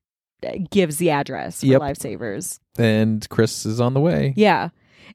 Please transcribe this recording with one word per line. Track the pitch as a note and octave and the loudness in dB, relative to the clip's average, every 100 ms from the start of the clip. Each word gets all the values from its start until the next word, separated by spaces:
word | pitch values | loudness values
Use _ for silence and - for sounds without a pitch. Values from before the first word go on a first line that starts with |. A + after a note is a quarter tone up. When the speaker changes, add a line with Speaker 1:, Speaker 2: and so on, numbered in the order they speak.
| _ _ _ _ - | _ _ _ _ -10
Speaker 1:
uh, | A#1+ E3+ | -8 -2
gives | G3+ F3 D3 | 0 0 2
the | E3+ | 0
address | D3 C#3 A#2 - - | 0 -2 -6 -10 -2
for | C#3 | 4
Speaker 2:
Yep. | C3 | 4
Speaker 1:
lifesavers. | C#3+ D3 C3 G#2 A#2 G2+ F#3 - _ - | 2 -6 -8 -8 -8 -8 -10 -12 _ 0
Speaker 2:
And | A#2 A2 A2 A2 - | 2 4 2 0 -2
Chris | - A2 - G#2+ | 0 0 0 -6
is | A2+ | -2
on | B2 | 0
the | C3+ | 0
way. | D#3+ D#3 C#3 C3+ | 0 0 0 2
Speaker 1:
Yeah. | G#3 E3 E3+ - _ _ - | 4 4 0 -10 _ _ -20